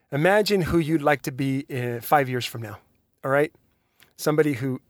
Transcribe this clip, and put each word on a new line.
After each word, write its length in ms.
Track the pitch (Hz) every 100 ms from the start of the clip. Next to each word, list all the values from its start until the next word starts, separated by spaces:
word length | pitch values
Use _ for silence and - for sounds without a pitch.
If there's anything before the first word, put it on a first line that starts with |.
| _
imagine 500 | 143 170 208 196 202
who 160 | 151 170
you'd 240 | 151 160
like 200 | 143 143
to 100 | -
be 280 | 131 135 135 -
in 320 | 135 123 120
five 280 | - 151 131
years 180 | 127 -
from 160 | 113
now, 160 | 110 110 _ _ _ _
all 60 | 135
right? 200 | 139 151 - _ _ _ _ _ -
Somebody 360 | 156 151 151
who, 280 | 123 135 127 -